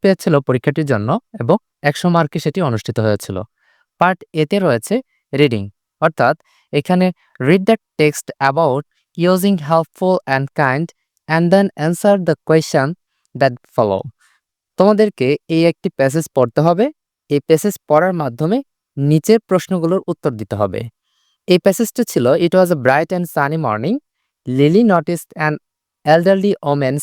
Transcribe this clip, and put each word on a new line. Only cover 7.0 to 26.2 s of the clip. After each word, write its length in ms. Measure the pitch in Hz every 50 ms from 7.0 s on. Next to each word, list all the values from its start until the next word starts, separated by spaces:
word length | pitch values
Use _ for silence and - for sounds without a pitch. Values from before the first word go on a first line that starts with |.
| 185 185 - - _ _ _ - 131
read 160 | 135 185 185 190 -
the 80 | 226 - _ _ _ -
text 280 | 151 151 - - - - - - 135 139
about 320 | 139 165 165 139 127 143 - - _ _ _ _ _
using 400 | 170 170 180 185 180 190 202 196 165 143 147
helpful 460 | 165 165 160 - _ - 190 185 185 - - - 135
and 120 | 135 139 - - -
kind 260 | 143 131 127 147 170 - _ _ _ _ _ _ _ -
and 140 | 156 170 175 170 190
then 140 | 196 196 - - - 151
answer 300 | 165 175 - - 202 202 190 175
the 80 | 170 151 - _ -
question 380 | 160 160 - - - 143 131 151 180 - _ _ _ _ _ _ -
that 180 | 127 139 131 123 - _ _ _
follow। 260 | 123 113 101 95 92 - 113 - _ _ _ _ _ _ _ _ _ _ _ _ -
তোমাদেরকে 480 | 190 208 214 202 214 208 - - 127 131 147 - - - 165
এই 80 | 165 165 170
একটি 160 | - - - 180 -
প্যাসেজ 280 | - 135 131 135 165 151 - _
পড়তে 240 | 139 123 117 - 147 156
হবে। 180 | 170 175 185 240 311 - _ _ _ _ _ _ -
এই 120 | 143 143 -
প্যাসেজ 280 | - 160 156 - 208 - - _ -
পড়ার 240 | 147 151 175 190 180 165
মাধ্যমে 360 | 147 127 120 117 156 170 226 277 277 - _ _ _ _ _
নিচের 420 | 139 139 147 156 160 - 214 220 220 - _
প্রশ্নগুলোর 520 | 185 175 - - 190 170 165 165 185 196 - 185
উত্তর 200 | 165 - - 151 117 107
দিতে 140 | 107 - 107 101
হবে। 200 | 104 98 90 - 120 117 - _ _ _ _ _ _ _ _ _ _
এই 120 | - 180 175 -
প্যাসেজটা 380 | 196 185 - 226 - - - 233 -
ছিল, 140 | - 147 120 123 151 170 170
"It 80 | 165 185 185
was 100 | 185 175 175
a 20 | 139 120
bright 240 | 127 135 151 185 - 185
and 80 | 180 175 - -
sunny 240 | 160 143 143 160 160 151
morning। 280 | 113 107 107 120 180 247 294 - _ _ _ _ _ _ _ _
Lily 360 | 127 127 135 143 151 170 220 247 214 180
noticed 360 | 165 151 175 175 165 - - - - 151
an 80 | 151 151 - - _ _ _ _ _ _ _ -
elderly 480 | 147 160 170